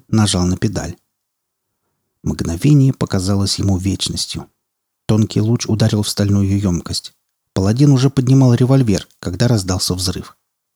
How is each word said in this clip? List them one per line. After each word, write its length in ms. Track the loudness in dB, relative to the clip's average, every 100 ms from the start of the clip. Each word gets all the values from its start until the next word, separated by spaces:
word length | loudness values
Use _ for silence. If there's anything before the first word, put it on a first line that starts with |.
| 0
нажал 380 | 0 2 0 -2
на 120 | -2
педаль. 380 | -2 -4 -8 -12 _ _ _ _ _ _ _ _ _ _ _ _
Мгновение 680 | -6 -6 -6 0 4 4 4
показалось 680 | 0 -2 -2 -2 -2 -2 -2
ему 180 | -2 0
вечностью. 680 | -2 -4 -4 -6 -8 -10 -14 _ _ _ _ _ -2
Тонкий 360 | 0 2 0
луч 260 | 0 -2 -2
ударил 360 | 0 0 0
в 60 | -2
стальную 500 | -2 0 2 2 0
емкость. 540 | 0 -4 -6 -10 -12 _ _ _ _
Паладин 380 | -2 0 4 4
уже 180 | 4 2
поднимал 440 | 0 2 4 4
револьвер, 540 | 4 4 2 2 -2 -4 -12
когда 280 | -8 -2 0
раздался 460 | 0 0 -4 -4
взрыв. 440 | -4 -6 -8 -10 _ _ _ _